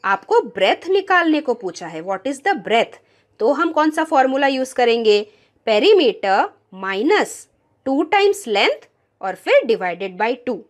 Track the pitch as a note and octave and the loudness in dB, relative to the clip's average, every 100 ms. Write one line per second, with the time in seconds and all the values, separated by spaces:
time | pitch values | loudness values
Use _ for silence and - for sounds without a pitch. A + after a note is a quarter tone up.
0 | F#3 G3 - A4+ B3+ F#3+ F#3+ - E4+ F#4+ | -2 -4 0 0 0 0 0 0 0 -2
1 | G4 F4+ E4+ D4+ D4 A#3 F#3 - E3+ D#3+ | 2 2 2 0 -2 -4 -6 -10 -12 -10
2 | F3+ F#3+ C4 C#4 G4 E4+ F#3 A3+ - - | -8 -6 -6 -4 -2 -4 0 0 0 -6
3 | _ _ _ _ A3 C#4 E4 D#4 D#4 D#4 | _ _ _ _ -2 0 0 0 0 0
4 | D#4+ D4 C4 C4+ C#4 C4+ C4 - A#3+ A#3 | 0 2 2 2 0 0 -4 0 2 2
5 | A3 G#3 G#3 _ _ _ - G#3+ D#4+ G4+ | 2 2 0 _ _ _ -2 2 4 4
6 | C4 F#3 G3 G3 G4 _ _ F#3+ F#3+ F#3+ | 4 0 0 0 0 _ _ -12 -8 -2
7 | C#4 G4+ G#3 - - _ _ _ - C4+ | 0 0 -2 -8 -20 _ _ _ -4 -4
8 | D#4 G4+ G4+ G4+ - G#3 C4+ D5+ - _ | 0 2 2 0 -4 0 0 -2 -12 _
9 | _ _ F#3+ F3 - C#5 C4 G3+ F3+ F3 | _ _ -10 -8 2 2 2 -2 -2 -6
10 | G3 F3+ A3 B3 - G3+ | -10 -4 -4 -4 -6 -8